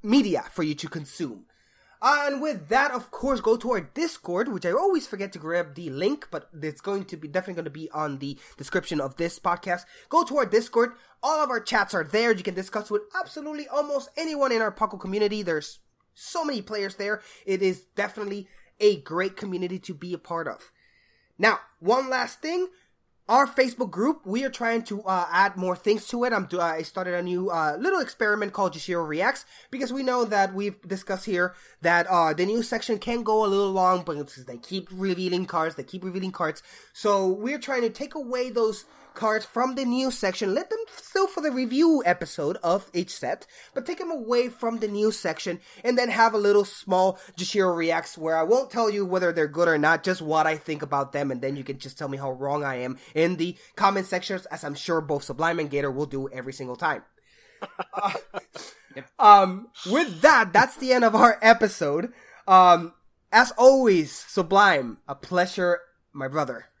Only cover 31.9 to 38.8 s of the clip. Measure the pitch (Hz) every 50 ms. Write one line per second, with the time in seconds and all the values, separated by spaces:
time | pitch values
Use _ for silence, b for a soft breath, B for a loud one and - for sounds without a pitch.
31.9 | 170 170 170 180 185 170 165 156 156 156 180 196 220 240 226 - 233 220 - -
32.9 | 220 202 - 240 233 240 220 220 214 214 220 202 196 196 202 196 190 190 185 185
33.9 | 185 180 170 175 156 147 147 143 - 135 127 131 120 120 - - 185 190 - -
34.9 | 185 185 190 196 180 175 185 180 180 180 185 - 180 165 160 165 165 - 123 -
35.9 | - 185 180 190 180 190 185 190 185 - 175 156 156 - B B B B B B
36.9 | B - - 208 202 196 190 185 190 208 214 254 294 262 - - 269 247 240 226
37.9 | 226 - 285 285 - 311 269 240 254 247 254 254 208 240 226 220 202 -